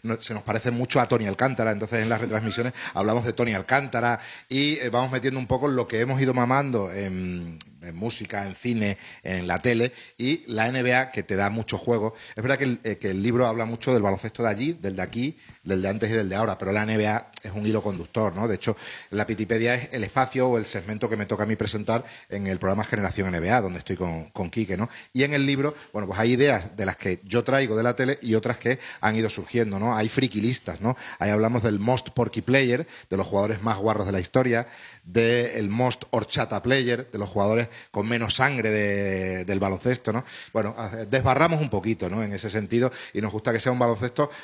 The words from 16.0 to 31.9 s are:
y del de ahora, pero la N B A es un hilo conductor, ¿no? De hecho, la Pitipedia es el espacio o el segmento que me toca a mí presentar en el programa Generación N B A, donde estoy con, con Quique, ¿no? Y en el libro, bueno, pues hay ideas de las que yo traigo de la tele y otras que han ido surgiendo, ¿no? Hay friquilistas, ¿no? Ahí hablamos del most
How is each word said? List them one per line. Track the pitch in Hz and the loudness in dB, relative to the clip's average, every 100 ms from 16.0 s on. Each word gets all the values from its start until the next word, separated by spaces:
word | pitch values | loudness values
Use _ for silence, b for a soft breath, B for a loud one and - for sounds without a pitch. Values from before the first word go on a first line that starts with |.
| 110 | 0
y | |
del | 113 98 | 0 0
de | 98 | 0
ahora, | 110 95 | 0 0
pero | 95 | 0
la | 104 | 0
N | 107 107 | 2 2
B | 104 | 2
A | 107 - - | 0 -4 -14
es | 110 | -8
un | 101 107 | -2 0
hilo | 110 | 2
conductor, | 104 92 85 113 107 | 0 -4 -4 0 0
¿no? | 87 113 | 0 -2
De | 95 | 0
hecho, | - 107 B B B | -2 -2 B B B
la | 101 104 | -2 -2
Pitipedia | 104 107 113 117 | -2 0 2 2
es | 123 - | 0 -2
el | 127 | -6
espacio | 104 135 131 131 127 | -2 0 0 2 2
o | 117 | 2
el | 104 | 0
segmento | 104 90 107 113 | -6 -6 -4 -2
que | 107 | -2
me | |
toca | 101 117 | -2 -2
a | 107 | 0
mí | 110 | 0
presentar | 104 107 104 117 B B B | -2 -2 0 0 B B B
en | 101 98 | -6 -4
el | 90 | 0
programa | 95 98 | 0 0
Generación | 110 104 95 95 92 | 0 0 0 0 0
N | 87 | 0
B | 87 | 2
A, | 123 | 2
donde | 98 87 | 2 -6
estoy | - 92 | -6 -4
con, | 90 80 78 | -2 -4 -8
con | - 90 | -6 -4
Quique, | 113 98 92 | -2 -2 -2
¿no? | 120 B B | -4 B B
Y | 127 | 0
en | 139 | 2
el | 147 139 | 2 2
libro, | 135 143 147 B | 2 0 -4 B
bueno, | 107 95 | -6 -4
pues | 98 | 2
hay | 117 | 2
ideas | 123 143 113 85 104 | 6 6 4 -2 -4
de | |
las | 95 - | -4 -2
que | 101 90 | -4 -4
yo | 98 117 | 0 0
traigo | 117 135 123 107 | 2 2 2 2
de | |
la | 120 | 2
tele | 120 131 139 | 2 0 0
y | 120 | 0
otras | 110 117 120 | 0 2 -2
que | 117 131 B B | -2 -2 B B
han | 107 | 0
ido | 110 110 | 2 0
surgiendo, | - 90 120 107 98 | -4 -2 0 0 0
¿no? | 110 110 | 0 0
Hay | 110 | 0
friquilistas, | - 131 107 110 127 - 80 | 0 0 0 0 -2 -6 -2
¿no? | 107 127 B B | -2 -2 B B
Ahí | 101 | 2
hablamos | 104 113 120 | 4 4 2
del | 110 104 | 0 0
most | 110 | 2